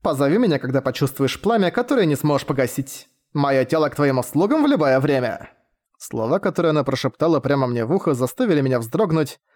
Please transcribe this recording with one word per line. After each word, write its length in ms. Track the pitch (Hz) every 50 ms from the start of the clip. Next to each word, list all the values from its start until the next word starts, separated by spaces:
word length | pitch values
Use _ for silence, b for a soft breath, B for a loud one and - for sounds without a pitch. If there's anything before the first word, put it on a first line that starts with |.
«Позови 340 | - - 151 131 143 139 160
меня, 220 | 226 254 196 151 135
когда 240 | - 131 131 135
почувствуешь 580 | 131 131 123 - 147 135 - - 139 127 - -
пламя, 300 | - 196 233 220 190 175
которое 340 | - 233 247 - 294 247 190
не 120 | 156 147
сможешь 300 | 131 - 151 147 135 -
погасить. 600 | - 143 131 131 120 - - 139 - - - - _ _ _ _ _
Моё 320 | _ 151 143 139 139 131 127
тело 240 | - 165 160 156 143
к 80 | -
твоим 220 | - 147 139 135 127
услугам 440 | 120 - - 143 185 208 285 311
в 40 | 294
любое 340 | 294 277 190 156 139 131 135
время». 500 | 131 147 139 131 123 113 95 - - - _ _ _ _ _ _ _ _ _
Слова, 420 | _ - - - 113 110 117 151 196
которые 320 | - 196 151 - 170 165
она 140 | 151 151 135
прошептала 560 | 147 131 127 - 131 - _ 156 170 165 139
прямо 260 | - - 143 139 131
мне 200 | 123 120 120 113
в 60 | 113
ухо, 200 | 170 196 - 170
заставили 480 | 143 120 127 120 - - 254 220 165 147
меня 180 | 139 131 127 120
вздрогнуть. 600 | 110 110 - - 220 175 156 160 151 135 - _ _ _ _